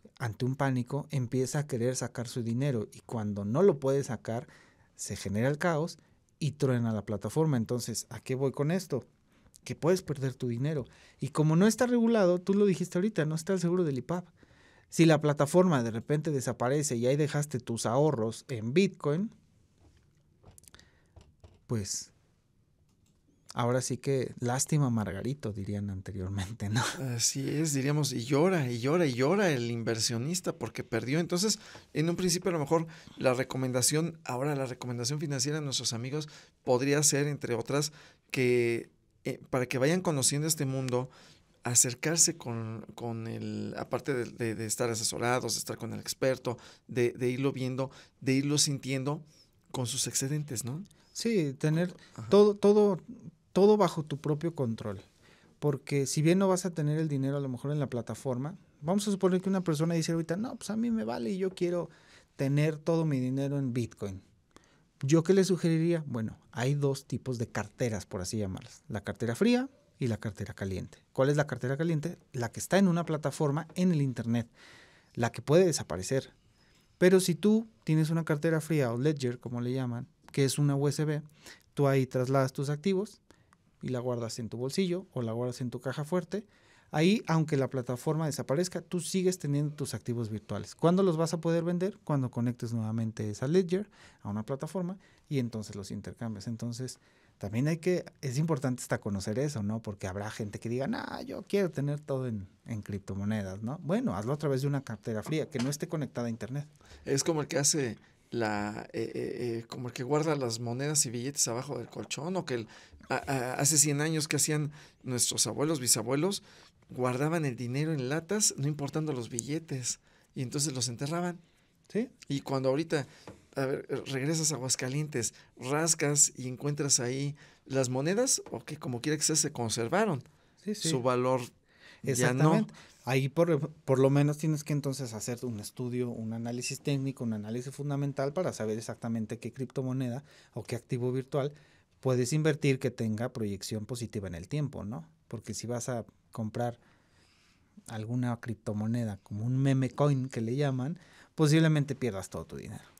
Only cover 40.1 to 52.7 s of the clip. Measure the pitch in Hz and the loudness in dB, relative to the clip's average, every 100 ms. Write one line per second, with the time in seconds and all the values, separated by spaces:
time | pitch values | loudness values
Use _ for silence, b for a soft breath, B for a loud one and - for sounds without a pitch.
40.1 | 143 - 139 156 151 135 135 131 123 131 | 2 2 2 0 -2 -2 -2 0 0 -2
41.1 | B B B B B - 120 127 117 156 | B B B B B 0 2 2 2 -2
42.1 | 165 - 156 123 117 113 110 - - 117 | 2 2 2 -6 -6 -6 -10 -12 -10 -8
43.1 | 113 113 113 110 107 104 - 135 123 120 | -6 -8 -8 -8 -6 -6 -8 -4 -4 -2
44.1 | 127 113 - 117 107 110 - 123 110 113 | -2 -4 -4 -4 -4 -4 -2 -2 -2 -2
45.1 | - 120 127 120 - - 113 113 104 - | -2 0 0 0 -4 -6 -8 -8 -10 -8
46.1 | - 135 131 131 113 B B - 127 120 | -2 0 0 -2 -6 B B -8 0 0
47.1 | 117 123 127 135 131 127 131 131 B B | 2 -2 0 -2 -2 -4 -4 -6 B B
48.1 | - 135 135 143 147 147 139 127 135 135 | -8 0 2 2 2 2 0 -4 -4 -2
49.1 | 156 - b b _ _ - 117 120 120 | -4 -8 b b _ _ -4 -2 -2 -2
50.1 | - 135 151 147 120 117 151 208 b b | -2 -2 -2 -4 -6 -6 -6 -10 b b
51.1 | - 226 214 147 135 156 160 180 - B | -6 0 2 0 0 2 2 0 -4 B
52.1 | - 110 202 208 202 202 | -12 4 8 8 8 6